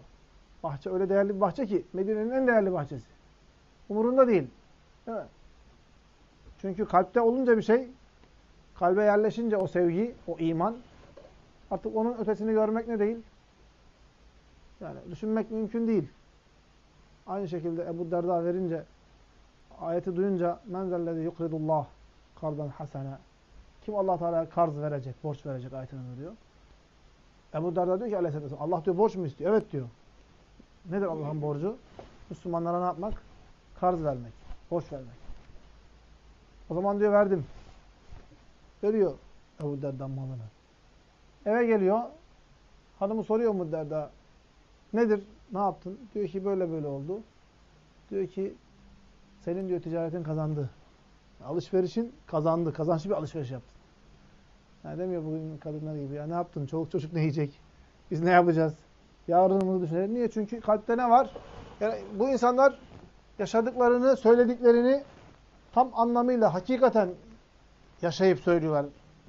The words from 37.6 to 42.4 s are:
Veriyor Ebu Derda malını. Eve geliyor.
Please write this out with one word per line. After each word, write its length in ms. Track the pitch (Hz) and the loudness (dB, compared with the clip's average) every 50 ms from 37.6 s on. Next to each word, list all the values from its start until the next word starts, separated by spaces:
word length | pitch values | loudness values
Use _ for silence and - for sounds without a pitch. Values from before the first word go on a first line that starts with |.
| - - - - - - - - - - - - - - - - - - - - - - - _ 202 | -20 -20 -20 -20 -20 -20 -20 -20 -20 -18 -18 -18 -18 -20 -20 -20 -20 -20 -20 -20 -20 -20 -10 _ -2
Veriyor 300 | 208 220 214 196 165 131 - - - - - - _ _ - | 0 2 2 2 0 0 -6 -14 -20 -20 -20 -20 _ _ -10
Ebu 200 | 156 143 143 135 | -8 -6 -6 -6
Derda 260 | 147 139 135 131 135 | -6 -6 -6 -8 -8
malını. 380 | 135 135 135 135 131 131 120 110 107 - _ _ _ _ _ _ - - - _ _ _ _ _ - _ - - | -8 -8 -8 -8 -8 -10 -12 -12 -14 -18 _ _ _ _ _ _ -20 -20 -20 _ _ _ _ _ -20 _ -6 -2
Eve 200 | 202 220 240 240 | 0 2 2 4
geliyor. 340 | 226 220 208 190 185 208 233 247 - - - - - - _ | 4 4 4 4 4 2 2 0 -4 -12 -18 -20 -20 -20 _